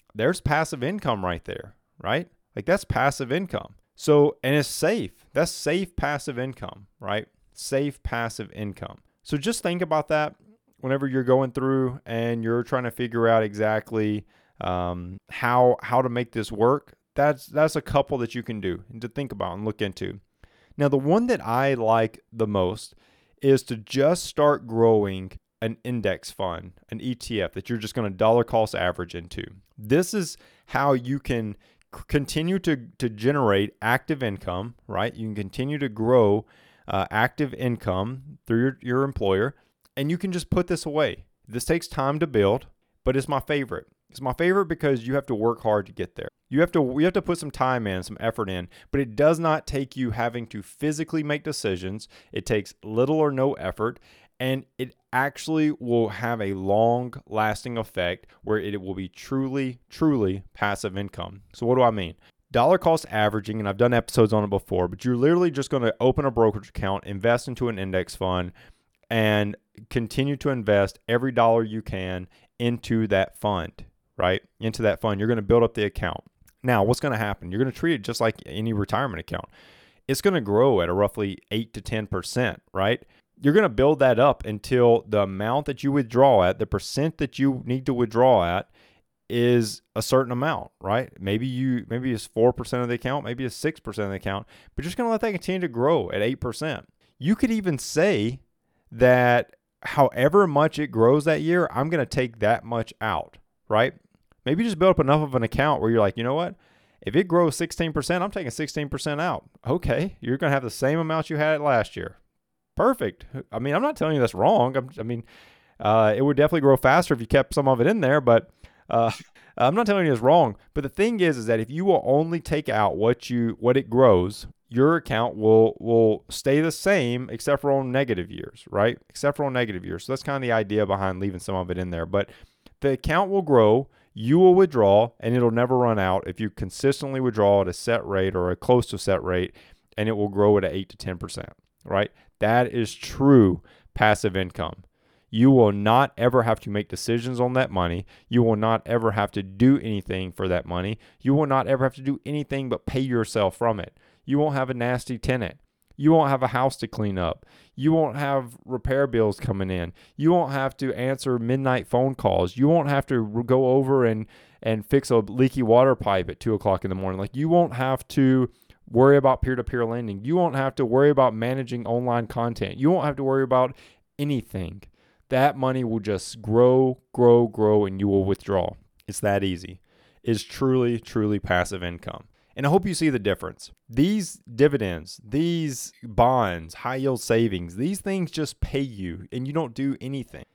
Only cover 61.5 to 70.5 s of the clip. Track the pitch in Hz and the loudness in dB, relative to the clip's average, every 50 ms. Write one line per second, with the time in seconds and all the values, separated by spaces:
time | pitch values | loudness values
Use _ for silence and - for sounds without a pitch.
61.5 | - - 120 117 127 131 127 117 110 101 90 80 - _ _ _ _ _ _ _ | -12 -4 0 2 4 4 4 4 2 0 -6 -8 -10 _ _ _ _ _ _ _
62.5 | - 117 120 156 190 180 - 170 165 156 - - - 107 107 104 104 107 101 110 | 0 2 4 4 4 4 4 2 0 0 -2 -4 -2 0 0 2 0 -2 -6 -6
63.5 | 107 110 104 101 98 101 120 123 123 117 - - - 123 113 101 110 107 104 98 | -6 -4 -4 -4 0 2 2 2 2 2 0 0 4 4 4 4 4 2 0 0
64.5 | 98 95 - - 98 90 90 90 98 95 - 127 123 120 131 151 170 180 180 170 | -2 -4 -2 -2 -2 -2 -2 -2 -4 -6 -4 -2 0 2 2 2 4 4 2 0
65.5 | 139 139 131 - 143 131 117 110 - - 120 131 127 - 143 135 113 117 113 110 | -2 -4 -6 -4 -2 0 0 -2 -2 2 0 2 2 2 -2 -2 2 4 2 2
66.5 | 104 104 - - - - 101 95 98 - - - 101 95 95 117 120 120 - 135 | 2 -2 -10 -12 -10 -6 -4 -4 -4 -4 -6 -10 -10 -2 0 2 2 2 0 -6
67.5 | 123 - 127 120 110 95 95 95 92 92 87 - - - 95 92 92 90 87 87 | -8 -4 -4 -4 -4 -4 -6 -4 -2 -4 -4 -4 -6 -6 -4 -2 -2 -2 -4 -6
68.5 | - - - _ _ _ _ _ _ _ _ - 117 113 110 107 107 104 104 101 | -10 -18 -20 _ _ _ _ _ _ _ _ -4 -2 0 2 2 2 2 0 -2
69.5 | 101 - _ _ _ - 110 _ - 127 117 104 - 135 135 143 143 127 - 143 | -6 -12 _ _ _ -20 -20 _ -4 -4 -4 -4 -2 -2 -2 -2 -2 -4 -2 -4